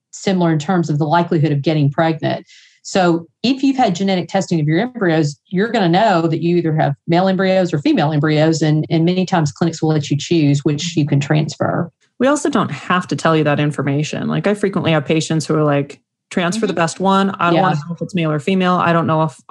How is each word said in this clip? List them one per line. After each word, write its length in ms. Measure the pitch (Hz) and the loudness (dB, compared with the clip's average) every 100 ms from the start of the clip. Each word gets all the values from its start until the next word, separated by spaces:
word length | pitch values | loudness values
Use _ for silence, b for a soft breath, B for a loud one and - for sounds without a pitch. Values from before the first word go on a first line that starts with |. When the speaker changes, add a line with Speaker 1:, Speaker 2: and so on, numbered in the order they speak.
| _ - | _ -8
Speaker 1:
similar 360 | 208 185 170 | -2 0 2
in 80 | 156 | 0
terms 300 | 147 185 156 | 0 0 0
of 80 | 147 | -2
the 80 | 156 | 2
likelihood 440 | 170 175 170 151 | 2 2 2 2
of 100 | 143 | 0
getting 260 | 139 156 143 | 0 2 0
pregnant. 560 | 143 165 156 131 127 - b b b | 2 0 0 -4 -4 -10 b b b
So 420 | - 202 175 165 165 _ | -4 0 2 0 -4 _
if 220 | 233 269 | -2 0
you've 140 | 269 269 | 0 2
had 180 | 233 170 | 0 0
genetic 320 | 196 185 - | -2 -2 -2
testing 320 | 190 180 170 | -4 0 0
of 80 | 147 | 2
your 120 | 160 | 0
embryos, 600 | 240 247 180 160 151 - - | -2 -2 0 2 0 -4 -6
you're 240 | 180 226 | -2 0
gonna 180 | 240 175 | 0 2
know 380 | 180 196 175 165 | 4 4 2 0
that 160 | 160 | 0
you 140 | 170 175 | 0 0
either 180 | 160 156 | 0 0
have 180 | 147 143 - | 0 -2 0
male 200 | 170 190 | 2 2
embryos 460 | 185 190 190 175 | 2 2 2 0
or 60 | 156 | 0
female 320 | 285 277 147 | 0 2 2
embryos. 500 | 151 156 151 156 156 | 0 2 2 2 2
And, 240 | 156 156 - | 2 0 0
and 140 | 165 165 | 2 2
many 200 | 180 180 | 0 0
times 260 | 180 147 | 0 0
clinics 300 | - 170 165 | 0 -2 0
will 80 | 156 | 0
let 220 | 156 147 | 0 0
you 60 | 147 | -4
choose 460 | - 170 143 143 | 0 2 2 2
which 320 | 156 147 - - | 0 -2 -4 -2
you 120 | 147 | 0
can 120 | 139 | 0
transfer. 720 | - 156 151 - - 170 170 _ _ - | 0 0 -2 -2 -2 -2 -6 _ _ -2
Speaker 2:
We 80 | 254 | 0
also 220 | 294 330 | 2 0
don't 200 | 226 135 | 0 -2
have 360 | 139 - 180 - | -6 -2 -2 -2
to 80 | 147 | -2
tell 200 | 165 160 | 0 2
you 80 | 147 | 2
that 140 | 143 | 0
information. 680 | 147 147 143 139 151 - 151 | 0 -2 -2 -2 -4 -6 -4
Like, 180 | 156 196 | -2 0
I 80 | |
frequently 380 | 208 196 180 156 | 0 -2 -2 0
have 120 | 156 139 | 0 0
patients 420 | 160 147 160 - | -2 0 -4 -2
who 80 | 156 | 0
are 80 | |
like, 360 | 151 143 143 - _ _ - | 2 0 -4 -10 _ _ -8
"Transfer 380 | - 170 214 220 | -4 -2 -2 -2
the 60 | |
Speaker 3:
Mm-hmm. 80 | 175 | -2
Speaker 2:
best 180 | 165 - | -2 0
one. 300 | 185 190 196 | 0 2 0
I 140 | - 175 | 0 0
don't 100 | 170 | 2
Speaker 1:
Yeah. 60 | |
Speaker 2:
wanna 120 | 185 156 170 | 2 0 -4
know 80 | 165 | -8
if 60 | |
it's 120 | 165 | -6
male 180 | 175 160 | -4 -2
or 80 | 151 | -2
female. 340 | 165 190 180 180 | 0 0 2 2
I 180 | - | 2
don't 140 | 170 156 | 0 0
know 160 | 156 | 0
if 160 | 160 - - | -2 -6 -16